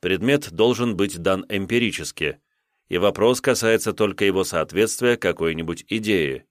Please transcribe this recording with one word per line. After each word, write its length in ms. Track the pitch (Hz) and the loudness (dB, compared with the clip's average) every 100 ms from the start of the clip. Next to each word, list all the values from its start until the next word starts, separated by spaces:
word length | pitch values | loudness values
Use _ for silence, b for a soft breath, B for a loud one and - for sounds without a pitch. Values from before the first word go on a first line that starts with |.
предмет 500 | 87 92 110 143 120 | 0 0 2 0 -2
должен 460 | 82 117 113 120 95 | 0 2 2 -2 0
быть 200 | 98 85 | -2 0
дан 280 | 85 95 - | -2 -2 -2
эмпирически, 920 | 101 95 117 117 - 78 - 76 67 _ _ _ _ _ | -6 0 0 0 -4 -10 -6 -6 -6 _ _ _ _ _
и 80 | 87 | 0
вопрос 420 | 101 98 110 127 | 2 4 2 2
касается 540 | - 120 113 113 110 | 0 0 2 2 0
только 320 | 98 104 95 101 | 0 0 2 2
его 180 | 95 | 2
соответствия 720 | 92 85 78 82 107 - 123 120 | 0 -2 -2 2 0 2 0 2
какой-нибудь 720 | 92 82 82 80 82 85 - | 0 0 -2 -2 -6 -8 -6
идее. 560 | 113 107 98 73 65 _ | -4 0 2 2 -4 _